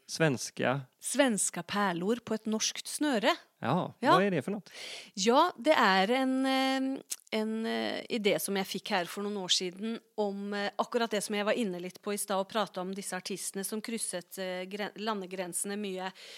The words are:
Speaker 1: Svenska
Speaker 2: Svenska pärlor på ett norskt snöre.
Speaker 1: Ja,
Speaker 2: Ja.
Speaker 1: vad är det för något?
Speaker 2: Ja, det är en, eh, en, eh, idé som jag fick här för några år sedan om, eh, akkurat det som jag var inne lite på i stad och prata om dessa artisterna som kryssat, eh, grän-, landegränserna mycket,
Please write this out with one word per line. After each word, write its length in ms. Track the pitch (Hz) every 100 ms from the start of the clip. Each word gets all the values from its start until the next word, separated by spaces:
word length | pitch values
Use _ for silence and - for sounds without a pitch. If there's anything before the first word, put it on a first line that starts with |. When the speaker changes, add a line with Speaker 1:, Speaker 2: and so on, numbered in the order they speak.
| -
Speaker 1:
Svenska 720 | - 160 120 - - 123 139 131 _
Speaker 2:
Svenska 640 | - 247 269 196 - 180
pärlor 560 | - 202 202 170 190 240
på 100 | -
ett 120 | 220 214
norskt 400 | 220 - - -
snöre. 440 | - 294 220 247 339 - _
Speaker 1:
Ja, 300 | 113 170 - -
Speaker 2:
Ja. 120 | 262
Speaker 1:
vad 100 | 320
är 80 | 202
det 120 | 165
för 80 | -
något? 200 | 208 - - - - -
Speaker 2:
Ja, 380 | 196 202 262 349 -
det 160 | 262
är 380 | 302 214 190 196
en, 360 | 262 262 262 269
eh, 540 | 262 262 269 262 269 - - _
en, 360 | 220 220 220 226
eh, 380 | 226 - 107 -
idé 300 | 240 202 160
som 160 | - 196
jag 100 | 190
fick 240 | 190 -
här 140 | 196
för 180 | 170 202
några 160 | 208 208
år 100 | 180
sedan 520 | - 185 185 220 233 -
om, 400 | - 202 196 202
eh, 160 | 202 202 -
akkurat 340 | - 240 233
det 100 | 208
som 140 | -
jag 100 | 208
var 80 | 208
inne 280 | 220 208 175
lite 200 | 180 -
på 140 | 208
i 40 | 202
stad 220 | - 190
och 80 | 190
prata 320 | 220 190 185
om 140 | 180
dessa 220 | 196 - 185
artisterna 480 | - 185 - 196
som 160 | 190 220
kryssat, 580 | 233 226 - 180 170 -
eh, 60 |
grän-, 460 | 185 180 185 202 202
landegränserna 840 | - 220 208 180 190 180 - 196 202
mycket, 360 | 202 185 185 - -